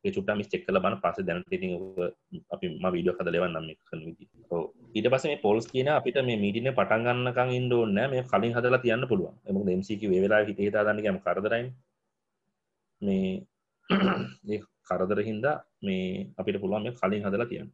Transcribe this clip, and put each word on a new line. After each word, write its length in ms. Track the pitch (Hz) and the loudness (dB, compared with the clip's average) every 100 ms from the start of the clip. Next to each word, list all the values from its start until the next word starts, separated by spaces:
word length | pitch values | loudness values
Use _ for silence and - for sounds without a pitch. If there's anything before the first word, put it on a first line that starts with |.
ඒක 100 | 101 | -2
චුට්ටක් 240 | 95 95 107 | -2 -2 -2
මිස් 100 | 101 | -2
චෙක් 140 | 87 | -4
කරලා 180 | - 95 | 0 2
බලන්න 180 | 95 95 | 2 0
පස්සේ 260 | 87 85 90 | -2 -2 -4
දැනට 260 | 87 90 | -4 -4
ඉතින් 200 | 90 92 | -6 -4
ඔක 260 | 87 95 92 90 - _ 87 _ | -6 -8 -4 -6 -6 _ -18 _
අපි 180 | 87 90 | -8 -8
මම 180 | 78 92 | -4 -2
වීඩියෝ 280 | 87 90 | 0 0
එකක් 80 | 87 | 0
හදලා 180 | 87 85 | -2 0
එවන්නම් 260 | 90 82 80 | 0 -4 -8
මේක 140 | 78 | -14
කරන 200 | _ 82 | _ -12
විදිහ. 260 | 80 82 - - - | -12 -14 -20 -20 -6
ඔව්. 160 | 85 78 - - | -4 -4 -10 -8
ඊට 180 | 107 113 | 0 2
පස්සේ 220 | 131 151 | 2 0
මේ 120 | 147 | 0
පෝල්ස් 240 | 104 110 117 | 2 2 2
කියන 240 | 127 131 | 0 2
අපිට 300 | 147 127 135 | 2 2 0
මේ 180 | 127 110 | 0 2
මීටිං 320 | 101 110 127 | 0 0 0
එක 80 | 123 | 0
පටන් 260 | 98 110 | 2 2
ගන්නකම් 460 | 120 123 123 123 127 | 2 2 0 0 2
ඉන්න 180 | 123 127 | 0 2
ඕනේ 240 | 120 110 | 2 4
නැහැ. 180 | 98 135 | 2 2
මේක 160 | 127 127 | 0 2
කලින් 260 | 101 117 | 2 2
හදලා 260 | 120 123 127 | 2 4 4
තියන්න 280 | 120 113 131 | 4 0 2
පුළුවන්. 260 | 101 78 - | 0 0 -8
ඒ 120 | - | -4
මොකද 160 | 98 98 | 0 2
එම් 140 | 92 | 0
සී 160 | 98 104 | -2 -4
කියූ 160 | 104 | 2
ඒ 80 | 92 | 4
වෙලාවේ 260 | 101 107 104 | 6 4 4
හිතේ 180 | 101 101 | 0 0
හිතා 200 | 107 107 | 2 2
ගන්න 160 | 107 | 2
ගියාම 180 | 107 95 | 0 0
කරදරයිනේ. 540 | - 90 107 117 127 127 _ _ _ _ _ _ _ _ _ _ _ _ | -2 0 0 -2 -4 -12 _ _ _ _ _ _ _ _ _ _ _ _
මේ 260 | - - 95 95 - _ _ _ _ | 0 0 0 -4 -10 _ _ _ _
<clears throat> 580 | 190 190 165 127 - - | 2 2 0 -6 -10 -8
ඒ 120 | 104 - _ | -8 -8 _
කරදර 400 | - 90 92 101 | -6 -2 0 0
හින්දා 360 | 104 107 131 151 - _ | -2 -2 -2 -2 -8 _
මේ 280 | 98 92 92 95 98 | -2 -2 -2 -4 -8
අපිට 280 | - 101 101 | -6 -4 -2
පුළුවන් 220 | 98 104 | -2 -2
මේක 140 | 110 123 | -4 -2
කලින් 280 | 95 107 | -2 0
හදලා 260 | 101 101 123 | -2 -2 -4
තියන්න. 200 | 85 - | -6 -12